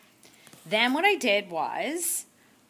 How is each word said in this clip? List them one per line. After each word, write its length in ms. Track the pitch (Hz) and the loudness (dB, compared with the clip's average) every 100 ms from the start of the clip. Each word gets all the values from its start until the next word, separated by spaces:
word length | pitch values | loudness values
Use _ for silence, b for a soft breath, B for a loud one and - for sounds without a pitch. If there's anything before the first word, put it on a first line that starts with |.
| B B B B B - 160 | B B B B B -20 -4
Then 260 | 214 247 | 0 2
what 120 | 277 | 4
I 100 | 392 | 2
did 360 | 359 240 202 196 | 2 2 0 0
was, 760 | 165 127 127 214 339 330 - - b b b _ | -4 -4 -4 -4 -4 -4 -6 -8 b b b _